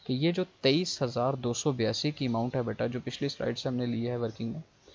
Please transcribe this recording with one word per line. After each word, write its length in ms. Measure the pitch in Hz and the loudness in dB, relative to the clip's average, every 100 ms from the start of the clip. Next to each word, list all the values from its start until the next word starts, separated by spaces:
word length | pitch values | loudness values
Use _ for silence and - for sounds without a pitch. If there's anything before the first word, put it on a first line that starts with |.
| - | -2
कि 80 | 127 | 0
ये 160 | 160 | 2
जो 120 | 175 185 - | 0 -2 0
तेईस 360 | 135 147 180 - | 4 4 2 0
हज़ार 340 | 131 120 123 135 | -2 0 0 0
दो 140 | 123 | 0
सौ 180 | 120 156 | 0 0
बयासी 380 | 127 110 117 151 | 2 2 2 -2
की 140 | 147 131 | 0 0
amount 300 | 113 120 131 | 0 0 0
है 80 | |
बेटा, 220 | 117 107 117 | -2 0 -2
जो 140 | 123 | -2
पिछली 280 | 117 - 139 | -6 -4 -4
slide 280 | - - 120 | -2 -2 -2
से 120 | 135 | -2
हमने 180 | 123 123 | 0 0
लिया 240 | 117 117 | 0 0
है 60 | 123 | 0
working 360 | 113 110 117 | -2 -2 -4
में, 80 | 151 - _ - | -6 -10 _ -20